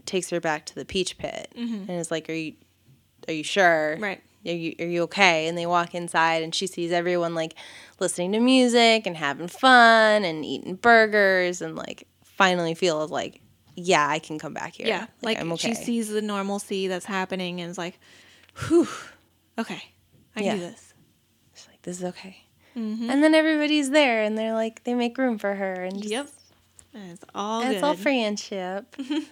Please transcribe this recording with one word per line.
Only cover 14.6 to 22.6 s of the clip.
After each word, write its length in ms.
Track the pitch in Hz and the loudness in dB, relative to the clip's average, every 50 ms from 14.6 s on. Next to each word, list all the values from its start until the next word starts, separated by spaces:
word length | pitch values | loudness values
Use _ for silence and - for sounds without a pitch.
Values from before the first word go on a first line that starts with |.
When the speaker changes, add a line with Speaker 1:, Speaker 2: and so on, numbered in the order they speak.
| - - - | -10 -12 -10
Speaker 1:
here. 120 | - - | -8 -4
Speaker 2:
Yeah, 140 | 226 208 175 214 - _ _ | -4 -4 -4 -6 -10 _ _
Speaker 1:
Like, 160 | - 226 220 - | -6 -4 -4 -4
Speaker 2:
like, 20 | |
Speaker 1:
I'm 160 | 160 165 165 | -4 -6 -6
Speaker 2:
she 160 | 165 - - | -4 -4 -4
Speaker 1:
okay." 100 | 226 - | -6 -6
Speaker 2:
sees 260 | 160 - 233 233 220 214 | -4 -4 -4 -4 -4 -4
the 120 | 208 214 | -4 -4
normalcy 640 | 214 208 202 196 196 196 202 202 - - 208 190 190 185 | -4 -4 -4 -4 -4 -4 -6 -6 -6 -6 -6 -4 -4 -4
that's 180 | 185 180 - | -4 -6 -6
happening 540 | - 202 190 190 - 196 190 180 175 175 180 | -6 -6 -6 -4 -4 -6 -6 -6 -6 -8 -8
and 100 | 175 170 | -10 -10
is 80 | 175 190 | -10 -10
like, 200 | 170 180 - _ _ _ - - _ _ _ _ _ _ - - - - | -10 -12 -12 _ _ _ -20 -20 _ _ _ _ _ _ -14 -10 -2 2
"Whew, 180 | 311 349 285 - - - - - - _ _ _ _ _ _ _ _ - | 2 2 2 0 -4 -12 -16 -18 -20 _ _ _ _ _ _ _ _ -10
okay, 240 | 233 - 180 165 - - _ _ _ _ _ _ _ _ - | -8 -8 -10 -14 -14 -18 _ _ _ _ _ _ _ _ -8
I 40 | 220 | -4
can 40 | 202 | -2
Speaker 1:
Yeah. 100 | 190 208 | -2 -2
Speaker 2:
do 60 | 190 | -4
this." 340 | 175 170 - - - _ _ _ _ _ _ _ _ _ _ _ _ _ _ | -6 -10 -14 -18 -20 _ _ _ _ _ _ _ _ _ _ _ _ _ _
Speaker 1:
She's 120 | - - _ | -20 -20 _
like, 140 | _ _ | _ _
"This 160 | - 175 180 180 | -12 -12 -10 -8
is 60 | 180 | -8
okay." 320 | 180 175 - - 190 196 _ _ _ _ _ | -8 -8 -10 -16 -20 -20 _ _ _ _ _